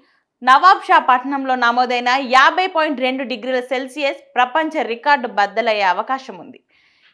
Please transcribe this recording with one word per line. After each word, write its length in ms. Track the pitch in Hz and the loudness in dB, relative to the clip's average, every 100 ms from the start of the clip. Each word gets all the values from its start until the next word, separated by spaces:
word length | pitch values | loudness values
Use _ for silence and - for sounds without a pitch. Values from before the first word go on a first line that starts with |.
| _ _ _ _ | _ _ _ _
నవాబ్షా 560 | 247 269 359 381 - 339 | 4 6 6 4 4 2
పట్టణంలో 560 | 247 254 262 277 269 254 | 4 0 0 -6 -4 0
నమోదైన 540 | 240 247 247 247 247 | 0 0 0 0 0
యాభై 580 | 262 262 262 294 311 381 | -2 2 4 4 2 -2
పాయింట్ 340 | 339 311 262 | -2 -2 -2
రెండు 220 | 254 262 | -4 -4
డిగ్రీల 360 | 254 240 240 254 | -6 -8 -6 -4
సెల్సియస్ 640 | 247 254 262 294 277 - _ 240 | -4 -6 -8 -6 -6 -6 _ -2
ప్రపంచ 460 | 247 311 311 302 | 0 0 -2 -4
రికార్డు 460 | 226 226 294 285 240 | -6 -4 0 0 0
బద్దలయ్యే 540 | 202 202 196 226 214 | -2 -2 -2 -2 0
అవకాశం 560 | 190 185 226 262 262 185 | 0 -2 -4 -8 -10 -18
ఉంది. 220 | - - _ _ _ _ _ | -20 -20 _ _ _ _ _